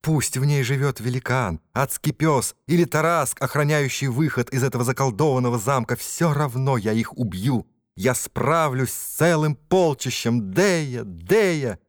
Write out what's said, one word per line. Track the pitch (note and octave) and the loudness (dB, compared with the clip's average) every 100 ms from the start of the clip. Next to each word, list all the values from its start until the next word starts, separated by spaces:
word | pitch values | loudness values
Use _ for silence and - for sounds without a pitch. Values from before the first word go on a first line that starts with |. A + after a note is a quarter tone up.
Пусть | - D#3 - C3 | 2 0 0 0
в | |
ней | C#3+ C#3+ | 0 2
живет | A#2+ C#3 C#3 B2 | 0 0 0 -2
великан, | A2 B2+ - B2+ A2 D#2+ _ | -4 -4 -2 0 0 -4 _
адский | A2+ C#3 - D3+ | -4 -2 -2 -4
пес | - D#3+ C#3 - - - | 0 2 2 0 -8 0
или | E3+ | 2
тараск, | D#3 D3+ D#3+ E3+ C3+ - | 2 2 2 2 -2 -2
охраняющий | F3+ D3 D3 D3+ C#3 - C#3 | -4 0 2 2 0 -2 -2
выход | A#2+ D#3 B2 A#2+ | 0 0 0 -2
из | C3+ | 0
этого | C3 A#2+ | 0 0
заколдованного | B2 B2 C3+ G2+ D#3 B2+ B2 A#2 | -2 2 0 2 2 2 2 0
замка, | G#2 C#3 A2 | 0 0 0
все | B2 - - E3+ | -4 -6 -2 0
равно | C#3+ D3 A#2+ C3+ B2+ | 2 -2 -2 0 0
я | G#2 | 2
их | A2 A2+ - | 0 -2 -4
убью! | A#2 F2+ A2+ B2 - _ _ | -4 -2 0 0 -4 _ _
Я | - G#2 | -4 -2
справлюсь | B2+ - - C#3 E3 D#3 C3 B2+ | -2 -4 -4 0 2 2 0 -2
с | - - - | -4 -10 0
целым | D#3+ D#3+ D3+ | 2 2 0
полчищем! | D3 _ F#3 E3+ C3+ B2+ - A#2+ A#2+ G2 | -2 _ 2 4 0 -4 -4 0 0 0
Дея, | F#2 G3+ F3 D3 B2 | 2 2 2 -2 -6
Дея! | G#2 E2+ F2 G#3+ G3 D#3+ B2+ F#2+ | -8 -12 2 2 4 0 -4 -6